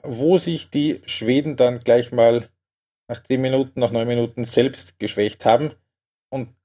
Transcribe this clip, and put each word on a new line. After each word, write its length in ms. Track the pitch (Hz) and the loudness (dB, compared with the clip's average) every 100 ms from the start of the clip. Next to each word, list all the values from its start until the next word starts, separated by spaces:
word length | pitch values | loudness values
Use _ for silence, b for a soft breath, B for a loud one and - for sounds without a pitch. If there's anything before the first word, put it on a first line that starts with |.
wo 340 | - 117 147 185 | -12 -2 2 2
sich 320 | 170 160 - | 0 -6 -4
die 320 | 147 151 - - | -2 -2 -4 -8
Schweden 500 | - 113 131 151 139 | -6 0 0 0 0
dann 240 | 123 123 | 0 2
gleich 320 | 120 120 117 | 2 2 2
mal 360 | 123 117 120 120 _ _ _ _ _ - | 2 4 4 -2 _ _ _ _ _ -16
nach 140 | 120 | -14
zehn 180 | - 131 | -4 -2
Minuten, 380 | 131 131 131 - | 0 0 -2 -2
nach 120 | 117 | -2
neun 160 | 117 117 | 0 -2
Minuten 360 | 120 117 120 | -2 -2 -4
selbst 560 | 117 - 131 131 - - | -2 0 0 -2 -14 -10
geschwächt 440 | 104 - 104 - | -6 -2 -2 0
haben. 280 | - 120 151 - _ _ _ _ _ | 2 2 0 -10 _ _ _ _ _
Und 200 | 135 123 _ | -10 -10 _